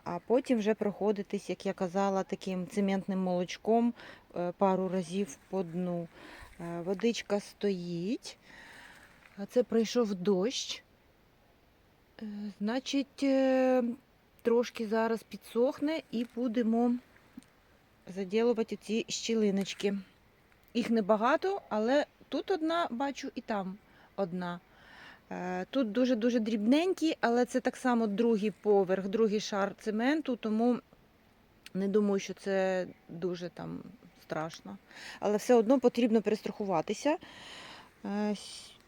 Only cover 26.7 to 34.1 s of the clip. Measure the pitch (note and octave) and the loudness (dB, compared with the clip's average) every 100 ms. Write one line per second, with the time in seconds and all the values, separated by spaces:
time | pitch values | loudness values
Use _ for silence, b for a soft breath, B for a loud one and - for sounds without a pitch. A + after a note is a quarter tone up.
26.7 | C#4+ F4+ F4+ D#4+ - A#3 A#3 B3 B3+ B3+ | 4 4 2 0 2 2 2 2 0 -2
27.7 | - B3+ A#3+ A3+ G3+ A#3 A3 G#3+ F3+ G#3 | -2 0 2 2 2 2 2 0 -2 4
28.7 | G3+ F3+ F#3+ G3 G#3 A3 G#3 - G3+ G3 | 6 6 0 0 2 2 2 -2 -2 -2
29.7 | - - G#3+ B3 D#4+ C#4+ B3 A3 G#3+ A#3+ | -2 -4 0 2 2 0 -4 -2 2 2
30.7 | A#3+ - - _ _ _ _ _ _ - | 2 -2 -20 _ _ _ _ _ _ -10
31.7 | F#3 G3 G3+ G#3 G3 - F#3 - F#3+ F#3+ | -4 0 2 2 0 -2 -8 -2 0 2
32.7 | F#3 F3+ - - E3+ F3+ F3 F3 - E3 | 0 -4 -10 -16 -8 -6 -6 -8 -10 -10
33.7 | F3 - F#3 - | -10 -12 -20 -20